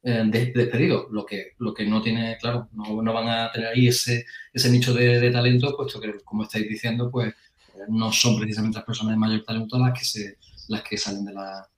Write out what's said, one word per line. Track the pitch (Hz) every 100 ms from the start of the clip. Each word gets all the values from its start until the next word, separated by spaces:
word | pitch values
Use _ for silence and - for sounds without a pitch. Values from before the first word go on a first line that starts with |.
| 127
eh, | 117 110
de-, | 117 123
despedido. | 123 - 120 185 101 -
Lo | 107 -
que, | 104 - _
lo | 107
que | - 104
no | 107
tiene, | 113 113 113 113
claro, | 117 120 -
no, | 110 107 110
no | 110
van | 113 113
a | 113 117
tener | - 113
ahí | 120 123
ese, | 123 123 117 - - -
ese | 123 127
nicho | 123 127
de, | 120 120 120
de | 120
talento, | 120 120 123 143 -
puesto | - 107
que, | 107 101 _
como | 107
estáis | 107 110 107
diciendo, | 110 117 117 123
pues, | 127 107
eh, | - _ _ _ 98 104
no | 110 110
son | 110 123 104
precisamente | 107 107 110 107
las | -
personas | 117 110
de | 110
mayor | 110 110 110
talento | 113 110 123
las | 127 127
que | -
se, | - 101 - _ - -
las | 107
que | - 104
salen | 104 101 101
de |
la | 98 98 98 98